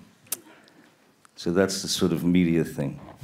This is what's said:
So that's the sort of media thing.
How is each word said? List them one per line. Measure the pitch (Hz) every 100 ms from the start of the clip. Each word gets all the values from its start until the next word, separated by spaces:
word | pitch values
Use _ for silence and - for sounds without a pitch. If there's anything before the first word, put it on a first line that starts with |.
| - _ - - - - - _ _ _ _ _ - -
So | -
that's | 87 95 -
the | 80
sort | - 92
of | 80
media | 85 90 87 85
thing. | 78 - 71 73 - -